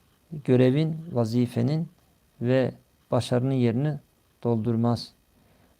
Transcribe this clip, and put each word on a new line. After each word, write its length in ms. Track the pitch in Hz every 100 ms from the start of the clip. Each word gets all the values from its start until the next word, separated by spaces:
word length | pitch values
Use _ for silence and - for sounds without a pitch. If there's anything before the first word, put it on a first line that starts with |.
| _ _ - 156
görevin, 520 | 139 123 127 139 160 160 165
vazifenin 760 | 120 113 120 123 120 123 156 165 _ _ _ _ -
ve 340 | 120 131 123 - _ _ -
başarının 440 | 127 - 123 131
yerini 440 | 135 120 113 151 147 - _ _ _
doldurmaz. 680 | 120 113 113 113 117 117 - _ _ _ _ _ _